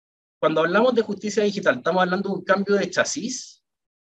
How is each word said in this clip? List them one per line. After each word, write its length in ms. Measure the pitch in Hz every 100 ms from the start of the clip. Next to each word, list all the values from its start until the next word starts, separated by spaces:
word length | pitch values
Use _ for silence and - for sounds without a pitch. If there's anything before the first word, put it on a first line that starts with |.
| _ _ _ _
Cuando 220 | 156 156
hablamos 340 | 165 196 247 233
de 60 |
justicia 420 | 214 202 208 202
digital, 340 | 208 196 156 127
¿estamos 240 | 165 185
hablando 280 | 185 185 196
de 60 | 180
un 80 |
cambio 320 | - 190 202 202
de 140 | 175
chasis, 720 | - - - 226 254 - - _ _ _ _ _ _